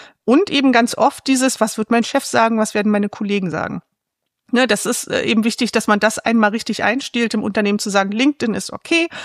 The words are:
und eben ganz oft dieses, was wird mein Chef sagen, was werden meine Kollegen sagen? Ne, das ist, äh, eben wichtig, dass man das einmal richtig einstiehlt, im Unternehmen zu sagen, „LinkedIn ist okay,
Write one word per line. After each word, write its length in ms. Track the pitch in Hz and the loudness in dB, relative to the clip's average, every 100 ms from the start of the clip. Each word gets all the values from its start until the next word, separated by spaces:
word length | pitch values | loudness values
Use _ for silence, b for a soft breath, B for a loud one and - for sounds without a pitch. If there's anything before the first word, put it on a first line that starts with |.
| B B - | B B 2
und 240 | 269 403 | 4 4
eben 220 | 277 269 | 2 4
ganz 240 | 240 240 - | 4 2 2
oft 300 | 262 - - | 0 0 -2
dieses, 320 | 262 262 - | 2 2 0
was 180 | 220 - | -2 -2
wird 140 | 214 | 0
mein 120 | 233 | 0
Chef 220 | 226 277 - | 0 -2 0
sagen, 320 | 240 226 226 | 0 2 0
was 160 | 220 | -2
werden 180 | 214 208 | 0 0
meine 180 | 208 202 | 0 -2
Kollegen 420 | - 202 202 185 | -4 -2 -2 -2
sagen? 320 | 156 - 156 _ _ _ _ _ _ - | -4 -6 -8 _ _ _ _ _ _ -2
Ne, 140 | 240 254 | 0 2
das 220 | 202 190 | 0 -2
ist, 200 | 247 - | -4 -4
äh, 120 | - | -2
eben 200 | - 226 | 0 0
wichtig, 280 | 226 - 233 | 0 -2 -2
dass 140 | 226 214 | 0 2
man 120 | 208 | 2
das 180 | 214 - | 2 0
einmal 340 | - 233 208 | 0 2 2
richtig 320 | 220 - 214 | 0 -6 -2
einstiehlt, 520 | 202 247 - 240 226 214 | -2 -2 -4 -2 -2 -2
im 80 | |
Unternehmen 340 | 208 208 208 208 | -2 -2 0 -2
zu 120 | 208 | 0
sagen, 200 | 196 196 | 0 0
„LinkedIn 440 | 214 269 285 233 190 | 2 0 0 -4 -4
ist 180 | - | -6
okay, 360 | - - 339 330 B | -10 -2 0 0 B